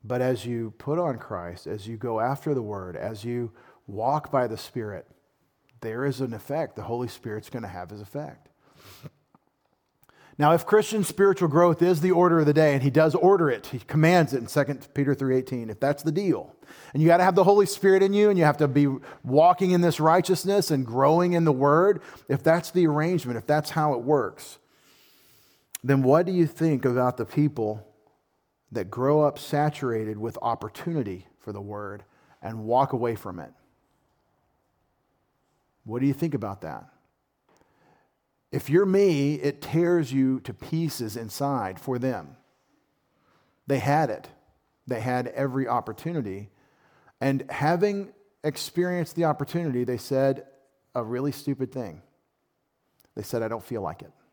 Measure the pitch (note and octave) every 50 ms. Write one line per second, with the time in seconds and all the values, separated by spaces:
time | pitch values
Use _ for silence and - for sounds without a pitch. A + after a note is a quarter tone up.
0 | - G#2+ B2 B2 B2+ C3 C3 A2 G#2 A#2+ A#2+ A#2 A#2 A2 G#2 _ - C#3 D3 E3+
1 | F3 D#3+ B2+ A2+ - - G#2+ F2+ F2 E2+ F2 F#2 - - F#2+ G#2 G2 A2 A#2 G#2+
2 | B2 B2 A2+ A2 A2+ B2 C#3 C#3 - D#3+ D3 B2+ A2+ G#2 G#2 G2 F#2 F2+ E2+ -
3 | - G2+ A2+ G#2 G#2 A#2+ A#2+ A#2+ A#2+ A2+ - - - - _ _ _ - G2+ G2+
4 | A2 B2 C#3+ D3+ D3 - - C3+ B2 A#2 A2 G#2 - - _ B2+ A2 G#2 G2+ E2
5 | - _ _ _ _ _ _ _ _ _ _ _ _ _ _ _ - A2+ A2 A#2+
6 | C3+ C#3+ C3 A#2 C3+ A#2+ A2+ G#2+ - - C#3+ D#3 D#3 - - - F#2+ F#2+ A#2 A#2+
7 | B2 A#2 - - - A#2 G#2 G#2+ G#2 - - B2 A2+ F#2+ F2+ F2+ F2+ E2+ G#2 G#2
8 | G#2 - - C#3+ D3+ D3+ - _ _ _ _ _ _ _ _ _ _ - - -
9 | - - _ _ _ _ _ _ _ _ _ _ _ _ _ _ _ _ _ _
10 | _ _ _ _ _ _ _ - D3 D3 E3 E3 - - G#3 G#3+ G#3+ - A3 A3
11 | F#3+ - - - G3 G3+ F#3+ - F3+ D#3+ C3+ D#3+ F3 F3 D#3+ - F3 F3+ F3+ D#3
12 | D3+ F#3 F#3 E3+ F3+ F3 E3+ E3 D3+ D3 D3 D#3 D#3 D3+ C#3+ C3+ B2+ C#3 A#2+ D3+
13 | D#3 D#3+ C#3+ F3+ - F#3 G3+ F#3+ E3+ C#3+ B2 G#2 - - - B2 - - - D#3
14 | D#3 D#3+ F3+ F3+ D#3+ - C3 C3 A#2 - - D3+ C#3 C3+ C#3+ B2+ - - _ -
15 | C#3+ C3+ C#3 - C3+ C3 C3 B2+ B2+ - C3 B2 A#2 A2 G#2 - - C#3 D3 C#3+
16 | - D#3+ D3+ F3 G#3 F#3+ C#3 G2 D#2+ - - _ - - - - - - - C#3
17 | D#3 E3 E3+ F3 F3+ F#3+ F3 G3 F#3 F3+ G3+ G#3 G3+ - - - - F#3+ F#3+ F#3+
18 | G3 G3 G3+ G#3 G#3 G#3 G3+ F3+ E3 D3+ C#3+ - D#3 C#3+ B2+ C#3+ C#3+ C#3 C3+ B2
19 | - - - - _ A#2+ B2+ D3 D#3+ F3 F3+ - G3 F#3 F3+ F3 F3 E3+ D3+ -
20 | D3+ D#3+ E3 F#3 F3 - F#3+ - - F#3 G3 G3+ F3+ - D#3+ C3+ C3 A2+ A2+ B2+
21 | C3+ C#3+ D#3 E3+ F3 F3+ F3 E3+ E3 D#3+ C#3+ B2+ C3+ C#3+ D3 D#3+ F3+ G3+ G3+ E3+
22 | - - - - _ - C3 C3+ - D#3 D#3+ E3+ E3 - - F3+ F3 D#3+ D3 D3
23 | D#3 E3+ F#3 E3 - B2 A#2+ A2+ - - D3 D3+ D3 - - E3 D3+ D3+ C#3 A#2+
24 | A#2 C3 D3+ C#3 A2+ F2+ - - - - - _ _ _ _ _ _ _ _ _
25 | _ _ _ _ _ _ _ _ _ _ _ _ _ _ _ - - B2 C#3 C3+
26 | C3 B2+ C#3 D#3+ F3+ F3+ F#3 F3+ E3+ D3+ - - D#3+ D#3+ D3+ B2+ C3 C3 B2 B2+
27 | B2 B2+ B2+ - A#2 - - - D3 D3 - - A2 G#2+ G#2+ G#2+ G2+ _ _ _
28 | _ _ _ _ _ _ _ _ _ _ _ _ _ _ - A2+ F#2+ F#2+ G#2+ B2
29 | B2+ C#3 D3 D3+ D3+ C#3+ - - - - - D3 D3 D3+ D3 - C#3 B2+ A#2 A2
30 | A2 G#2+ G#2+ G#2 G#2+ A2+ G#2+ - - A#2 A#2 A2 - G#2+ - - - E3+ E3+ D#3
31 | B2 G2+ F#2 F#2 - _ _ _ _ - G2+ G2+ G2+ G2+ G#2 G2+ G#2 G2 G2+ G#2
32 | - _ _ _ _ _ _ _ - G2+ A2+ A2+ G#2+ A2 A#2 B2+ C#3 C3+ - B2
33 | A#2+ A#2+ A2+ G2 - G2+ F#2 F2+ C#2+ - _ _ _ _ _ _ _ _ _ _
34 | _ _ _ _ _ _ _ _ _ _ _ _ _ _ _ _ _ _ _ _
35 | _ _ _ _ _ _ _ _ _ _ _ _ _ _ _ _ _ A2 G#2+ B2
36 | C3 C#3+ C#3 C#3 E3+ E3 C#3 A#2+ G#2 G#2 G2 G2 - D#2+ C#2+ G#1 - - _ _
37 | _ _ _ _ _ _ _ _ _ _ _ _ _ _ _ _ _ _ _ _
38 | _ _ _ _ _ _ _ _ _ _ - C3+ - - C#3+ F3+ G3+ G3 F#3 G3
39 | G3+ G3 E3 C#3+ C#3 C#3+ D3+ C#3+ - D3 C#3+ - - - - D#3+ F3 F3 F3 E3+
40 | D#3 A#2+ C3 C3+ C3 C3 C3 C3 - - G#2 - - - - D#3+ E3 D#3 - -
41 | A#2+ G#2+ G2+ A#2+ A#2 G#2+ - - C#3+ C#3 C#3 B2+ G#2+ F#2+ F#2+ F2+ - - B2+ A#2+
42 | B2 C3 B2 G2 D#2 C#2+ C#2 _ _ _ _ _ _ _ _ _ _ _ _ _
43 | _ _ _ _ _ _ _ _ _ _ _ _ _ - C#3 B2+ G#2+ C3+ C#3+ D#3
44 | D#3+ B2+ G2+ - - - _ _ _ _ _ _ _ _ _ _ _ - B2 A2+
45 | A2+ B2+ B2 B2 A#2+ A#2+ - - C#3 C#3 B2+ C3+ C3+ A#2 A#2+ A#2+ A2+ - G#2+ -
46 | - E3 F3 D#3+ A#2+ G#2 F#2+ G2 G#2 G#2 _ _ _ _ _ _ _ _ _ _
47 | _ _ _ _ B2 C3+ C3+ C3+ - - - - C#3+ D3+ E3+ F3 F#3+ G#3 G3+ G3+
48 | G3 - - _ _ _ _ _ - D3+ C#3+ - - - _ F3 F3+ F3+ F3+ F3
49 | E3 - - - E3+ D#3+ D3 - C#3+ - - C3 B2+ D#3 B2+ B2 B2 B2 B2 A#2
50 | - - C3+ C3 C3+ C3+ C3+ B2+ - - _ _ _ _ _ _ _ _ _ B2
51 | A#2 G#2+ A#2+ B2 C3+ C#3+ C3+ - - - C#3 C3 C3 A#2 - C3 A#2+ F#2+ D#2+ E2
52 | _ _ _ _ _ _ _ _ _ _ _ _ _ _ _ _ _ _ _ _
53 | _ _ _ - G#2 - - A#2 A2+ A2 A2+ A2+ G#2 - A#2+ A2 F#2+ D#2 D#2+ -
54 | - - _ _ _ _